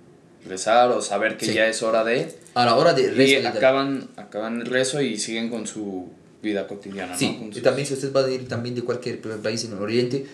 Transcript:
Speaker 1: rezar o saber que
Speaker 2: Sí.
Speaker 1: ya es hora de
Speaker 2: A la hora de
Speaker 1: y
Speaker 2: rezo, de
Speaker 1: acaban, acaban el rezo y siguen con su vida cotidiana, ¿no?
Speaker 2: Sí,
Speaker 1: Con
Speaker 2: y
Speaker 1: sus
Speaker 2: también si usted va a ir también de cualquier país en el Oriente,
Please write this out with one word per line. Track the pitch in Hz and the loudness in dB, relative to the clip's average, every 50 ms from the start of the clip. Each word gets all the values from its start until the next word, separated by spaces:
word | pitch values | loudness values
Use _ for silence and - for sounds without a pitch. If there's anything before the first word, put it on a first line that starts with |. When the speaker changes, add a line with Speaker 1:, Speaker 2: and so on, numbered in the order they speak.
| - - - - _ _ - - - | -20 -20 -20 -20 _ _ -20 -20 -14
Speaker 1:
rezar | 92 92 92 - 107 113 120 123 123 | -10 -10 -4 0 4 6 6 6 6
o | 117 107 | 4 2
saber | 101 - 101 101 110 110 107 - | -2 -2 0 0 0 0 -2 -2
que | 110 | -4
Speaker 2:
Sí. | 107 107 | 0 2
Speaker 1:
ya | 110 110 110 | 2 2 2
es | 110 - | 2 0
hora | 120 113 113 113 113 | 0 0 2 2 2
de | 113 120 139 - - - - - - - | 2 0 0 -2 -4 -8 -14 -16 -4 0
Speaker 2:
A | 123 123 | 2 4
la | 117 113 | 4 6
hora | 131 156 170 | 6 6 6
de | 160 135 | 6 4
Speaker 1:
y | - | 4
Speaker 2:
rezo, | 98 107 120 135 135 139 135 | 4 4 6 6 6 6 4
de | 117 117 | 4 0
Speaker 1:
acaban, | 113 110 117 131 135 135 139 139 139 123 95 - - | 2 4 4 6 6 4 2 0 -2 -6 -8 -12 -16
acaban | - 104 - - 104 110 113 117 117 | -18 -16 -10 -8 -6 -6 -4 -6 -6
el | 117 | -4
rezo | 120 127 127 131 - - 147 | -2 0 0 0 0 0 0
y | 139 117 107 104 | -2 -2 -2 -4
siguen | - - 113 113 117 113 | -6 -4 -4 -4 -4 -4
con | 120 113 107 | -6 -6 -8
su | - - 107 104 101 95 92 87 85 - - - - - _ | -8 -8 -8 -8 -8 -8 -8 -10 -12 -16 -20 -20 -20 -16 _
vida | - 107 104 98 92 | -4 -4 -2 -2 -4
cotidiana, | - 101 101 - 98 95 98 92 87 | -6 -10 -12 -12 -12 -10 -10 -8 -8
¿no? | 90 90 | -4 -2
Speaker 2:
Sí, | 131 - - - | -2 -2 -2 -4
Speaker 1:
Con | 113 107 | -10 -12
Speaker 2:
y | 104 | -6
Speaker 1:
sus | - | -2
Speaker 2:
también | - 135 131 139 143 | 0 2 2 2 0
si | 143 139 | -4 -4
usted | 127 139 135 | -4 -4 0
va | 135 139 135 | 0 0 0
a | 131 | 0
ir | 131 127 120 - | -2 -4 -6 -6
también | 117 117 117 123 123 | -6 -6 -6 -6 -6
de | 120 | -4
cualquier | 117 127 117 - - 117 120 120 | -4 -4 -4 -4 -6 -8 -8 -8
país | - 110 110 104 101 110 113 113 117 | -8 -10 -8 -6 -4 -4 -4 -4 -6
en | 110 | -8
el | 104 95 | -8 -6
Oriente, | 104 104 113 120 123 123 131 135 139 - | -4 -2 0 0 0 0 -2 -4 -6 -8